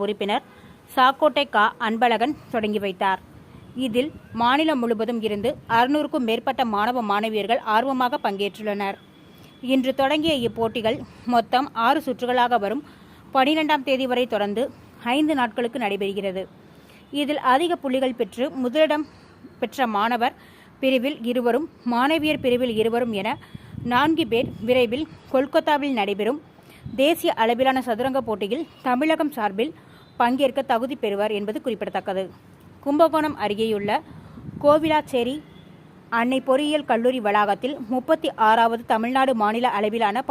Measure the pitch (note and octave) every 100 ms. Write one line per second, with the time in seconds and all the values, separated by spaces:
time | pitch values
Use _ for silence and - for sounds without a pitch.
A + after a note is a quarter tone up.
0 | G3+ G3+ G3+ A#3 - - - - - -
1 | B3+ C4+ D4+ C#4+ C#4+ A3 G#3+ - A3 A3
2 | B3 A3 B3+ D4+ - A#3 G#3+ G#3 G3 F3+
3 | G3 F#3+ - - - - - B3 B3+ A#3+
4 | D4+ - - A3+ A#3+ C#4 D#4+ C4+ A#3 A3
5 | A3+ A#3 G#3+ G#3 G#3+ - - A#3 B3+ D4+
6 | D4 D4+ A3+ A#3 C4 B3+ A#3+ G3+ A3 B3+
7 | G#3+ G3+ A3 A3 G3 A#3 A3+ G#3+ C4+ B3+
8 | B3 C#4+ A3 G3 G3+ F#3+ G#3+ G3+ G3 G3
9 | - - - - - - B3 C4 B3+ C4
10 | C4+ D#4 D#4+ C#4+ A#3 A#3 A3+ A#3 A3 C#4+
11 | B3+ - A#3 A#3+ - B3 C#4+ - A#3 D4
12 | C4+ A#3 B3 B3+ A#3+ A#3+ G3+ C4 - -
13 | - - - C4+ C4 D#4 D#4 D4 C4 C4
14 | C4 B3 B3 G#3 G3+ G#3 D4 - - -
15 | A#3 C#4 D4+ C#4+ A#3 B3 A#3+ C4 G#3 G3
16 | G3+ G3 G3 F#3 F3+ - - - - -
17 | - C#4+ C#4 D4 C4 C4 E4+ F4 C4+ C4
18 | C4 A#3+ G#3 - C#4+ C4+ B3 D4 D#4 D4+
19 | D4+ - - - - - A#3 - A#3+ G3+
20 | A#3 A#3+ A#3+ - - - - - C4+ C4
21 | C4 D4+ A3+ B3 A#3+ A#3+ E4 - A#3+ A#3+
22 | C#4 D#4+ D4+ D4 C4 A#3+ B3+ G#3+ A3 A#3
23 | A#3+ G3+ G#3+ D4 - - - - A#3+ B3
24 | D4+ D#4+ A3+ A#3 C4+ - A3 B3+ A#3+ C4
25 | D#4 - - C4 C#4 E4 D#4 D4 C#4+ A#3+
26 | G3 G3+ G#3+ D4 - - - - - G#3+
27 | C#4+ E4+ E4+ - A3+ A#3+ C4 C4 A#3+ G#3+
28 | C4 C4 A#3 G#3 G3+ B3 D4 - C4+ B3
29 | D#4 D#4+ D4+ B3 G#3 F#3+ D4+ - - -
30 | - - A#3+ C4 C4+ C4+ C4 A#3 B3 C4
31 | G#3+ G3+ G#3+ G#3 G#3 A3+ C4 G#3 G3 F#3+
32 | G3+ F#3+ F#3 - - - - - C#4 D4
33 | E4 D#4 D4+ - G#3 G#3 A3 G#3 G#3 C4+
34 | - - - - - - C#4+ D4+ D#4 D4+
35 | D4 B3+ A#3 D4+ - - - - - -
36 | - A#3 B3 C4 C4 C4 D4 D4+ - A#3
37 | B3 C4 G#3 G#3 G#3 G3 B3+ C#4+ A3 B3+
38 | C4 D#4+ D#4 - A3 A3+ A3+ A#3 A#3 A3+
39 | A#3 C4 C4+ A3+ G#3 A3+ B3 G3+ G#3+ A3+
40 | G#3 A#3 C4